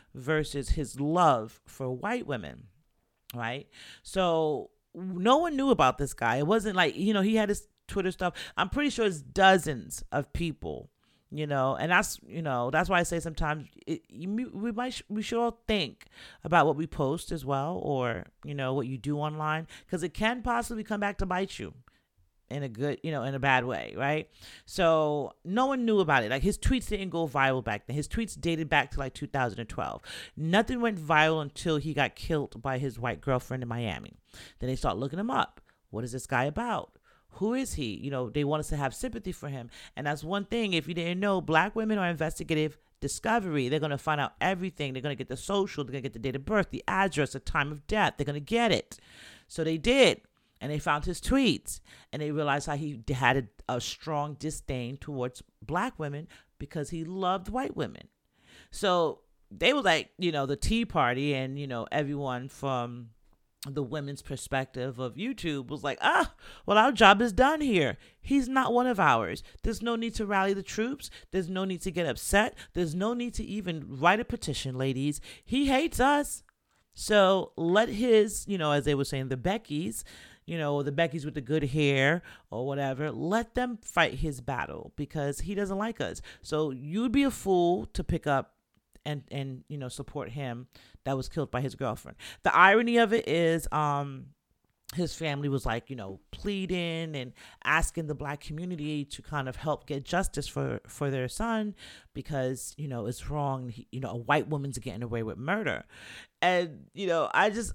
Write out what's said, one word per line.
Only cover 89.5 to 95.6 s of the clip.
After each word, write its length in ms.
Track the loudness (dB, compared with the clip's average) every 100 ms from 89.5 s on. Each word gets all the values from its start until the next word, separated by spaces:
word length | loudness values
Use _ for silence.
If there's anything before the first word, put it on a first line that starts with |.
| -10 -10
you 100 | -10
know, 100 | -8
support 420 | -10 -10 -8 -8
him 360 | -6 -6 -8 -12 -20 -20 -8
that 120 | -2 -2
was 120 | -2
killed 240 | -4 -2
by 80 | -2
his 160 | -4 -4
girlfriend. 400 | -4 -4 -10 -16 -18 -2
The 140 | 4 8
irony 400 | 10 8 6 4
of 160 | 4
it 160 | 2 0
is, 400 | 2 2 2 0
um, 580 | -2 0 -2 -4 -10 -16 _ _ _ _ _ -10
his 200 | -6 -4
family 360 | -4 -4 -2 0
was, 160 | 0